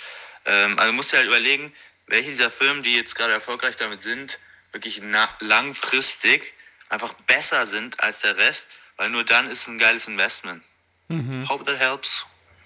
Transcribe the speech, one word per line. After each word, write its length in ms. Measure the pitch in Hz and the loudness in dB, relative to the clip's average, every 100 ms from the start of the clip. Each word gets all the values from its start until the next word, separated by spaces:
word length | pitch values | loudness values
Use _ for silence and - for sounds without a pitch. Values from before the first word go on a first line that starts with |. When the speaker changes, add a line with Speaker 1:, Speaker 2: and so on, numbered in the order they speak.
| - - - - - | -18 -16 -18 -8 2
Speaker 1:
Ähm, 340 | 101 101 - | 4 4 2
also 120 | 117 | 2
musst 200 | 120 - | 2 2
du 40 | 139 | 2
halt 100 | 104 | 4
überlegen, 440 | 117 123 139 147 - - _ - | 2 2 0 -4 -16 -20 _ -2
welche 220 | 110 139 | -2 0
dieser 200 | 131 120 | 0 0
Firmen, 340 | - 139 143 | 2 0 0
die 120 | 120 120 | 0 0
jetzt 200 | 113 - | 0 -2
gerade 180 | 117 | -2
erfolgreich 420 | 110 - 123 127 - | -2 -4 -6 -4 -4
damit 260 | 107 101 | -6 -8
sind, 380 | 113 123 135 - - - _ | -8 -8 -10 -14 -18 -20 _
wirklich 300 | 95 117 107 | -12 -10 -10
na-, 260 | 104 104 - - | -2 0 0 -2
langfristig 1120 | 107 110 139 135 - 131 131 - 110 147 - - - - - | 2 2 2 -4 -2 4 4 4 4 2 0 -20 -20 -20 -8
einfach 240 | 107 117 | -6 -6
besser 520 | - - 131 - 143 113 | -4 0 2 4 4 0
sind 340 | 104 123 - | -4 -6 -4
als 200 | 107 - | -4 -2
der 160 | 104 98 | -2 2
Rest, 320 | 123 139 - - - - | 2 2 -4 -14 -18 -6
weil 120 | 104 | -4
nur 140 | 117 | -2
dann 220 | 113 120 127 | 2 2 2
ist 140 | 117 | -2
es 40 | - | -2
ein 100 | 113 | 2
geiles 280 | 113 113 113 | 2 4 0
Investment. 540 | 98 92 - 92 85 - _ _ _ - | -2 0 0 -4 -12 -18 _ _ _ -6
Speaker 2:
Mhm. 400 | 165 127 131 135 | -6 -4 -4 -4
Speaker 1:
Hope 140 | - 143 | -4 -2
that 140 | 135 | 0
helps. 460 | 131 139 - - - _ _ _ | 0 0 -4 -4 -6 _ _ _